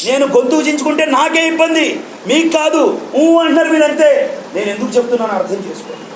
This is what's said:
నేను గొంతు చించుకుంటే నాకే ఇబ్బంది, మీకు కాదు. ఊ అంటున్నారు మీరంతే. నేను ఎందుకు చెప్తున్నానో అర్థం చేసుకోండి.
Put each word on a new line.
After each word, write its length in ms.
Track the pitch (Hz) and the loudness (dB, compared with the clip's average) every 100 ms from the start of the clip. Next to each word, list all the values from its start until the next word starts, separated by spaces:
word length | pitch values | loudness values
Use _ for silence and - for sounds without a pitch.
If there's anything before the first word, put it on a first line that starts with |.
నేను 220 | - 269 269 | -2 0 2
గొంతు 280 | 247 247 | 2 2
చించుకుంటే 500 | 311 285 294 277 302 | 2 2 0 0 0
నాకే 420 | 311 269 311 320 330 | 0 2 2 0 0
ఇబ్బంది, 580 | 330 320 320 277 - - - 185 | 2 2 2 0 -4 -10 -12 -2
మీకు 220 | 285 330 | 0 2
కాదు. 520 | 320 311 311 262 - - 262 | 0 0 2 0 -2 -4 0
ఊ 220 | 320 330 | 4 4
అంటున్నారు 300 | 320 294 311 | 4 2 2
మీరంతే. 680 | 320 302 294 320 277 - - - | 2 2 4 2 4 0 -6 -10
నేను 160 | 180 208 | -6 -6
ఎందుకు 200 | 208 254 | -6 -2
చెప్తున్నానో 440 | 247 233 240 220 | 0 0 0 -2
అర్థం 200 | 190 175 | -2 -4
చేసుకోండి. 500 | 196 180 - - 160 - | -6 -8 -12 -14 -16 -16